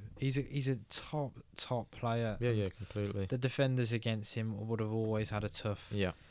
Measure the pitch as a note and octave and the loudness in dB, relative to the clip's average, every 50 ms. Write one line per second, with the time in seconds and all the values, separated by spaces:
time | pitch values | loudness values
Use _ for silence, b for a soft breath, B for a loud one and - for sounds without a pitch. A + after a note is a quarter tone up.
0 | F#2+ G#2+ - - C3+ C3+ B2+ C#3+ B2+ - C3+ C#3+ B2+ C3+ C3 A2 G#2 - - - | -6 -10 -6 -2 0 0 2 0 -2 0 -2 -2 0 0 0 -2 -2 -6 -8 -8
1 | - - - D3+ C#3+ C3 - - - - - - - - B2+ A#2+ G#2 - - - | -6 -4 -4 -2 -2 -4 -6 -10 -18 -16 -10 -10 -4 -2 -2 -2 -2 -4 -8 -4
2 | - A#2 A#2 A#2 A#2 A2 G#2 - A#2 A#2+ A#2 G#2+ G2+ F#2+ - - G2 - - G#2 | 0 0 2 2 2 0 0 2 2 4 4 4 2 2 0 -4 -10 -6 -2 -2
3 | G#2 G2+ G2+ G2+ G2 F#2+ C3 B2 B2+ C3 - - C#3 C3 C3 B2+ B2 A2 A#2+ A2+ | 0 0 0 0 0 0 0 0 0 0 2 4 2 4 4 2 2 2 2 0
4 | - A#2+ A2+ A2 G#2+ - - A2+ A2 A2+ G#2+ G#2 A2+ A2+ A2+ A2 A2 G#2+ A2 A2+ | 2 2 0 0 -2 -4 -4 -2 -2 -2 -2 -2 -2 0 0 0 2 2 2 2
5 | A2 A2 A2 G#2+ A2 - A2 G#2 G#2 G2+ - - - A2 G2+ - - - G#2 G#2 | 2 2 2 2 0 0 0 -2 -2 -2 -4 -2 -2 -2 -2 -2 -4 -4 0 2
6 | G2 F2+ E2+ b b b | 2 2 2 b b b